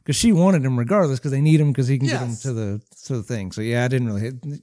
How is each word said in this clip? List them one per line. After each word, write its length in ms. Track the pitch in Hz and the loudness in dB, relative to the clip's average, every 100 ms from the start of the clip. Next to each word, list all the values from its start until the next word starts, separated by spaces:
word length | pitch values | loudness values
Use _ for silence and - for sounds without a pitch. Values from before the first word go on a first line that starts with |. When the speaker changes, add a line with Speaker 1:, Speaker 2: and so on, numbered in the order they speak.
Speaker 1:
'cause 120 | - - | -6 0
she 140 | 233 | 4
wanted 320 | 170 185 175 131 | 4 4 4 2
him 120 | 123 | 0
regardless, 420 | 120 202 160 131 | 0 2 2 0
'cause 120 | 147 | -2
they 80 | 135 | 0
need 200 | 151 156 | 4 6
him, 100 | 147 | 4
'cause 140 | 131 127 | 2 0
he 120 | 135 | 0
can 80 | 139 | 0
get 120 | 214 | -2
him 80 | 123 | -4
Speaker 2:
Yes. 120 | 113 | -6
Speaker 1:
to 120 | 135 | -6
the, 280 | 113 104 104 - - - | -6 -4 -6 -10 -16 -8
to 120 | 127 | -8
the 60 | |
thing. 280 | 101 117 92 | -6 -8 -8
So 80 | 107 | -6
yeah, 240 | 110 120 123 | -2 0 0
I 20 | |
didn't 200 | 127 120 | 0 -2
really 140 | 101 | -4
hit, 140 | 113 127 147 143 | -6 -8 -12 -12